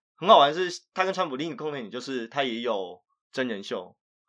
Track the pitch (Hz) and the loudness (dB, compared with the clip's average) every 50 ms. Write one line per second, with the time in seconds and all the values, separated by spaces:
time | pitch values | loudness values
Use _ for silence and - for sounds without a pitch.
0 | _ _ _ - 165 196 214 160 143 147 151 180 185 175 175 - _ _ - 185 | _ _ _ -4 6 8 10 10 10 6 4 0 -4 -4 -6 -10 _ _ -4 -2
1 | 185 190 185 185 185 156 131 131 160 170 135 120 151 151 147 135 113 95 107 123 | -2 -2 0 -2 -4 -4 -4 -6 -6 -8 -8 -8 -8 -8 -8 -8 -10 -10 -10 -10
2 | 123 139 131 120 113 113 - 143 139 127 113 117 120 120 107 98 92 87 90 - | -8 -6 -6 -6 -6 -6 -4 -4 -2 -2 -4 -4 -2 -2 -2 -2 -4 -8 -12 -16
3 | _ _ _ _ _ _ - 135 127 123 107 98 101 - 123 98 90 92 - _ | _ _ _ _ _ _ -6 -6 -4 -4 -4 -8 -8 -8 -8 -8 -8 -12 -18 _
4 | _ _ _ _ _ | _ _ _ _ _